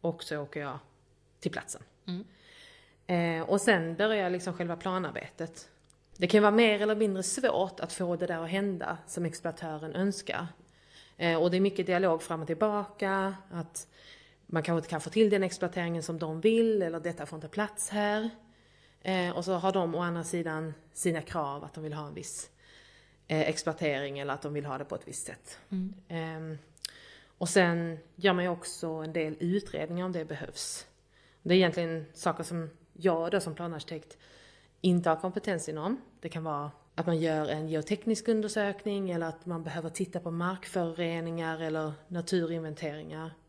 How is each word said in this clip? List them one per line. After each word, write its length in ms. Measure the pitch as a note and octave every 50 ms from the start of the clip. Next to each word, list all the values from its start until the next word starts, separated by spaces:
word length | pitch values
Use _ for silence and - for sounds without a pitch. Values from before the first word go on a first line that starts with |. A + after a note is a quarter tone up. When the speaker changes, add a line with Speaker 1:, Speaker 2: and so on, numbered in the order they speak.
Speaker 1:
Och 220 | - E3+ E3 E3 -
så 140 | - D#3+ D3+
åker 200 | C#3+ C#3+ - D#3
jag 200 | D3 C#3+ C3 C#3 - _ _ _ _ _ _ _ _ _ _ _
till 120 | - E3
platsen. 300 | - - - - - - - _ _ _ _
Speaker 2:
Mm. 180 | - F3 F3+ G#3 - - - - - - - - - - - - _ _ _ _
Speaker 1:
Eh, 420 | - F3+ F3 F3 E3+ E3 D#3+ D#3+ -
och 120 | F#3+ G3
sen 340 | G3 B3 G#3 F3+ E3 E3 E3
börjar 340 | D#3+ G3+ A3 A3 G#3 F#3+ F3+
liksom 240 | F3+ F3+ F3+ F#3 E3+
själva 220 | - F3 E3+ E3+
planarbetet. 920 | E3 - F#3+ F#3 F#3 F3+ D3 - - - - - - D#3+ E3+ - - - - _ _ _ _ _ _ _ _ -
Det 100 | - F3+
kan 140 | F3 - G#3+
vara 100 | G#3 G#3
mer 300 | G#3 A3 A#3 A3 G#3 G3+
eller 140 | G#3 G#3 G#3+
mindre 280 | G#3 A3 G3+ F#3+ F#3+ F#3
svårt 560 | - - C#4+ C4 A#3 - - F#3+ F#3 - -
att 140 | - F3 -
få 220 | - F#3 E3+ F3
det 120 | E3+ F3+
där 160 | E3+ F3 E3 E3
att 60 | D#3+
hända 480 | F3+ G3 G3+ G3+ F#3+ - - - E3+ E3 -
som 180 | - - F3 F3
exploatören 680 | D#3+ E3 - - E3+ E3 - F3 D#3+ D#3 D3+ D#3 D#3+ -
önskar. 520 | F3+ F#3+ G3+ F#3+ - - - - - E3+ E3 - - - _ _ _ _ _ - - - - _
Eh, 200 | - E3+ E3+ E3 D#3+
och 100 | E3 F3+
det 60 | F3
är 40 | F#3
mycket 240 | F#3+ G3 G3 G3+ F3+
dialog 360 | F3+ F3+ F3 F#3+ F3+ E3 E3
fram 200 | - - E3+ D#3+
och 60 | D#3+
tillbaka, 880 | D#3 E3 D#3 G#3+ G#3+ G#3 G#3 G3+ G3+ - - G3+ F#3+ G3 G3 F#3+ G3 F#3+ F#3 - -
att 360 | E3+ E3+ D#3+ E3 - - - _ _ - - - - - - - _ _ _
man 180 | - E3+ E3 D3+
kanske 140 | E3+ E3
inte 120 | E3 D#3 -
kan 120 | F3 D#3
få 80 | - D#3
till 200 | - A3 A3 G#3
den 140 | G#3 G3 F#3+
exploateringen 600 | F3+ F3+ - F#3 F3 F3 F#3 F3 E3+ E3+ E3 D#3
som 160 | - E3+ D#3+
de 220 | E3 D#3 D#3+ E3
vill, 400 | E3 A3 A3+ A3+ A#3 A3+ A3 G3+
eller 180 | F#3 E3 E3 E3
detta 260 | D#3+ F3 E3+ E3+ D3
får 120 | - E3
inte 100 | D#3 D#3
plats 420 | D3+ - G#3 G#3+ G#3 - - - -
här. 400 | G#3 G#3 G#3 G#3 G#3 G#3+ A3 A3+ - - - - - _ _ _ _ _ _ - _ _
Eh, 280 | - F#3 F#3+ F#3 F3+ F3
och 160 | - - E3+
så 80 | F#3 F#3
har 180 | E3+ E3+ F#3+
de 240 | F#3+ G3 F3 E3 E3
å 40 | E3+
andra 240 | F3 E3+ E3+ E3+ D#3+
sidan 500 | E3 - F3 E3 E3 D#3 D#3 D#3+ D#3+ D3 - - - _
sina 280 | - - F3+ E3 D#3+
krav, 420 | D3+ - - F3 D3 C#3 C#3 D3 -
att 100 | D3+ -
de 100 | E3 D#3
vill 100 | D#3 D3
ha 140 | D3+ D3+
en 60 | C#3+ -
viss, 360 | F3 - - - - - - _ _ _ - - - - - - - - _ _ _ _
eh, 140 | - D#3 D#3
exploatering 800 | D#3 D3+ D3+ D3+ - E3 D#3 - E3 D3+ C#3+ C3+ C#3+ C#3 C#3 C#3
eller 140 | C#3 C#3 C3+
att 80 | C#3+
de 120 | - D3 D3
vill 120 | D3 C#3+
ha 120 | C#3+ C3
det 80 | C3+ C#3+
på 100 | C#3+ -
ett 120 | - -
visst 200 | - - - -
sätt. 320 | - - - _ - - - - -
Speaker 2:
Mm. 240 | G3 F#3 F#3 F#3+ G3 - -
Speaker 1:
Ehm, 500 | _ E3+ E3 D#3+ E3 D#3+ D#3+ D#3+ D#3+ D#3 D3 - - _ - - - - - - - - - - _ _
och 120 | _ F3+ E3+
sen 500 | - G3+ F3+ F3 E3+ E3+ E3+ E3 E3 D#3 - - -
gör 180 | - E3+ G3 F3+
man 100 | F3+ F3
ju 60 | F3+
också 380 | E3+ F3 - - - - -
en 260 | E3 D#3+ D#3+ D#3 D#3+ D#3+
del 220 | E3+ D#3 D#3 D#3 D3+
utredningar 680 | E3+ F3 F#3 G3+ G3 - - D3+ D#3 D#3+ F3 F3 F3+
om 60 | F#3
det 140 | F3 E3+ D#3+
behövs. 640 | D#3+ - C#3 - - - - - - - - - - _ _ _ _ _ _ _ _ _ _ _
Det 100 | E3+ F3
är 40 |
egentligen 480 | F#3+ F#3 E3+ - F3 E3+ E3 E3 E3 D3+ - -
saker 300 | - - F3+ E3 - E3
som 260 | - E3+ E3+ D#3+ D3+ - - - _ _
jag 380 | - E3 F#3 E3+ E3 E3 F3
då 80 | F#3+ F#3+
som 160 | F#3 E3 D3+
planarkitekt 640 | - F3 E3+ E3 D3+ - - E3 D#3 - - - _ - - - - - - - - _ _ _ _
inte 280 | - F#3 F3 F3 E3+ E3+
har 60 | D#3+
kompetens 540 | D#3+ - F#3 F3+ - - A3 F#3 E3 D#3+ -
inom. 320 | D#3 D#3 D3+ F#3+ B3 C4+ - - - -
Det 100 | - E3
kan 140 | - E3+ D#3+
vara 280 | D#3+ D3+ C#3+ D3 D3 - - _ _ _
att 100 | - E3
man 140 | F3 E3+ D#3+
gör 280 | E3 D#3+ D#3 D#3 D3+
en 200 | - D3+ D#3 D#3 D#3+
geoteknisk 580 | D#3+ D#3 D#3 - G#3 G#3 - A3+ A3 G#3+ -
undersökning 840 | - A3+ A3 G#3+ G#3 G#3 G#3+ G#3 G3+ G3 G3 - G#3 G3+ G3+ G3 F#3
eller 140 | F3 E3 E3
att 200 | E3 D#3 - -
man 180 | F3+ E3+ E3 D#3+
behöver 260 | E3 D3 E3+ D#3+ E3
titta 300 | E3 - F#3+ F3+ - F3+
på 120 | F3 E3+
markföroreningar 1300 | E3 E3+ E3+ F3+ F#3+ F#3 - - - F#3+ E3+ E3 E3 E3+ F3 E3 E3+ E3 E3 E3 E3 E3+ E3 D#3+ D#3+ D#3+
eller 320 | E3 D#3+ D#3 D#3 D#3 D#3 D3+ - -
naturinventeringar. 1200 | - F3+ E3+ E3+ - F#3+ F3+ E3 D#3+ E3+ E3 D#3+ D#3 D3+ D3+ F3 D3+ D3 D#3 D#3+ D#3+ D#3 D#3 D#3+ E3 D#3 - _